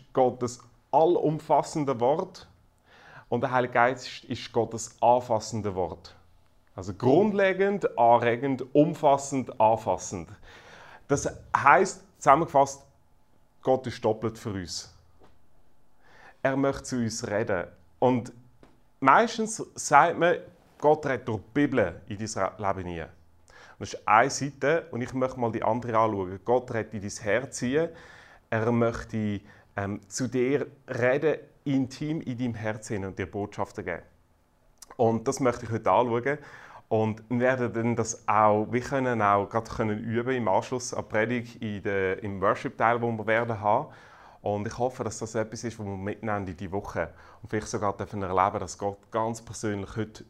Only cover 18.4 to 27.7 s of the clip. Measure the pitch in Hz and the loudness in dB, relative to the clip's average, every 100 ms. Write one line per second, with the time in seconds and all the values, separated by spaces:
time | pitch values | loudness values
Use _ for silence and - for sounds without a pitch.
18.4 | - - - _ _ - 135 180 233 226 | -20 -20 -20 _ _ 0 6 6 6 0
19.4 | 214 - - - - 143 170 104 170 165 | -6 -6 -12 -10 4 6 6 4 2 0
20.4 | - - _ - 147 151 139 127 - 107 | -4 -20 _ 0 2 2 2 -4 -2 -6
21.4 | - 147 143 123 90 78 - 101 110 110 | -2 2 2 4 0 -2 -12 -8 -6 -2
22.4 | 92 - 98 95 90 82 73 - - - | -2 -2 -4 -4 -6 -8 -10 -14 -20 -20
23.4 | _ - - - 101 - - 107 139 - | _ -20 -20 -14 -12 -6 4 6 6 0
24.4 | 139 - 135 165 - 120 123 131 131 127 | -6 -2 0 0 -2 -8 -6 -4 -4 -2
25.4 | 117 107 - 120 117 113 113 101 92 95 | -4 -2 -2 -2 0 2 2 0 -6 -6
26.4 | - 123 123 113 104 107 101 - 107 110 | 0 0 0 -6 -6 -8 -10 -8 -2 -2
27.4 | 135 - 123 | -2 -6 -2